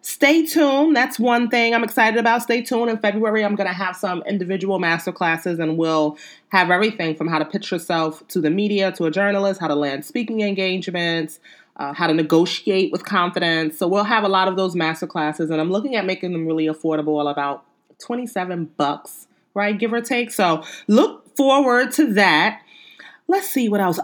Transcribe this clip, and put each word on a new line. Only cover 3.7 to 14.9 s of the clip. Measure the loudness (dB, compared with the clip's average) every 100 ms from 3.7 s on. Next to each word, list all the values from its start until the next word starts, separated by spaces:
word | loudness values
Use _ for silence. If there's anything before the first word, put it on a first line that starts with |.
have | -4 -6
some | -4 -6 -4
individual | -4 -4 -2 -2 -2 0
masterclasses, | 0 -2 -4 -2 -2 -2 -2 -2
and | -2 0
we'll | 0 2 0 -4 -16 -20 _
have | 0 2
everything | 2 2 0 -4
from | -2 -2
how | -2
to |
pitch | -2 -6 -6
yourself | -6 -2 -2 -2 -4 -6
to | -2
the | 0
media, | 0 0 0 0
to | 0 -2
a |
journalist, | 2 2 2 0 -2
how | -2
to | -2
land | -2 -4
speaking | -6 -6 -4 -2
engagements, | -2 -2 -2 -2 -4 -4 -2 -2 -4 -10 -20 -20 _ -10
uh, | -10
how | -2 2
to |
negotiate | 2 4 4 2 -2 0 0 0
with | -2
confidence. | -2 -2 0 0 0 0 -2 -2
So | -2
we'll | 0
have | 2 2
a | 2
lot | 2 2
of | 0
those | -2
masterclasses, | -2 -2